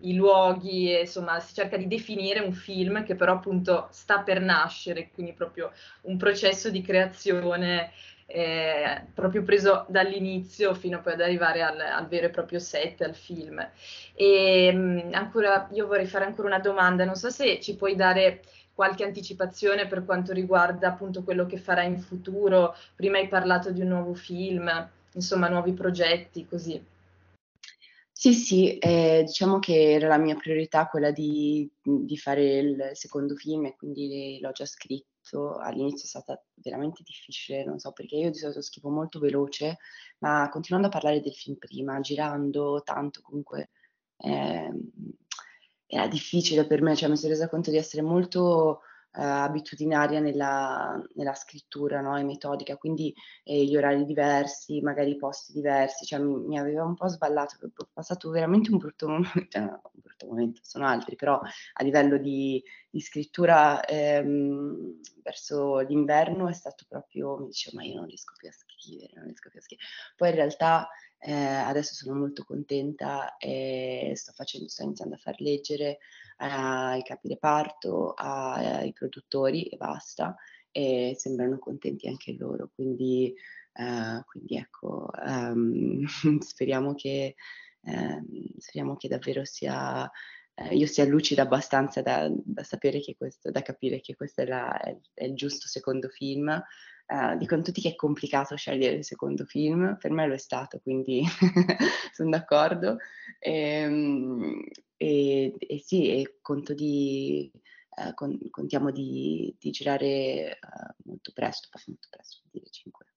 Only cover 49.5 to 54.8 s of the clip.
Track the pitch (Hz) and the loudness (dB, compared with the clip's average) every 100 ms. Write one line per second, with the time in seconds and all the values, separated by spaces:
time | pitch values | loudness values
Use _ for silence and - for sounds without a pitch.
49.5 | 151 151 - 156 151 147 151 151 143 139 | -2 -6 -4 0 2 4 2 2 0 0
50.5 | 135 135 135 - - - - 143 135 - | 0 -2 -4 -4 -6 -10 -6 -6 -6 -10
51.5 | 151 _ 143 143 143 139 143 143 143 143 | -20 _ -6 -4 -2 -2 -2 -2 -4 -6
52.5 | 143 - 143 156 156 156 - - - - | -6 -6 -8 -6 -4 -4 -8 -20 -20 -4
53.5 | 147 139 147 143 143 143 151 143 143 143 | 2 4 4 4 2 0 2 2 2 0
54.5 | - - 151 | -6 -6 -4